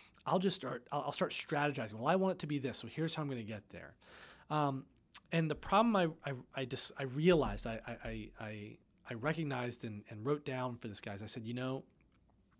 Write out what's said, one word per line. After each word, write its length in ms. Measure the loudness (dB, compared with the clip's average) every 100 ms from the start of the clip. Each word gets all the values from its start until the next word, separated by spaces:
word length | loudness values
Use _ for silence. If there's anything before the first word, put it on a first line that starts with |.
| -20 -8 2
I'll 140 | 4
just 160 | 4 0
start, 320 | -4 -6 -2
I'll, 120 | -2 -2
I'll 60 |
start 200 | 0 0
strategizing. 600 | 0 0 2 2 0 -4
"Well, 140 | 0 4
I 80 | 4
want 180 | 4
it 60 | 0
to 80 | -2
be 100 | -2
this, 220 | -2 -4
so 80 | -8
here's 260 | -2 -2
how 80 | -2
I'm 80 | -2
gonna 140 | -4
get 260 | -6 -8 -10
there." 260 | -14 -14 -18 -20 -20 -20 -20 -2
Um, 360 | 2 2 0 -6 _ _ -14 -2
and 180 | 2 2
the 60 | 0
problem 400 | 4 6 8 6
I, 120 | 4 0 -6
I, 60 | -6 -6 -6
I 100 | -2
just, 260 | -2 -2 -4
I 60 |
realized, 640 | -4 4 8 8 6 0 -4
I, 120 | -6 -8
I, 40 |
I, 380 | -8 -8 -8 -8 -10
I, 360 | -10 -8 -12 -14 _ _ -10
I 40 |
recognized 720 | -4 -2 0 -2 -2 -2 -4 -8
and, 180 | -8 -10
and 160 | -6 0
wrote 180 | 0
down 340 | -2 -4 -4 -4
for 100 | -8
this 140 | -8
guy 120 | -8
is 80 | -6
I 60 | -6
said, 180 | -6 -6
"You 80 |
know," 300 | -4 -4 -4 -8 _ _ _ _ _ _